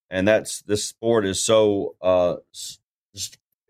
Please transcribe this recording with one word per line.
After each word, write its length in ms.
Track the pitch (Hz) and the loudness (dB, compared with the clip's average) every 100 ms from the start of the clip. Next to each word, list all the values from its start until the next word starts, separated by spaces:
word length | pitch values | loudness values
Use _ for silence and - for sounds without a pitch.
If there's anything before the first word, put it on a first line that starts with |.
| _ | _
And 180 | 92 98 | 0 2
that's, 340 | 110 - - | 2 0 -12
this 220 | - 104 | -6 -4
sport 400 | - - 113 113 | -4 -4 0 0
is 180 | 95 92 | 0 -2
so, 540 | - 110 107 101 - - | 2 4 4 0 -4 -4
uh, 340 | 92 90 87 - - | 0 2 2 -2 -10
s-, 260 | - - - _ _ _ | -18 -18 -18 _ _ _
s-, 220 | 101 - - _ _ | -12 -12 -14 _ _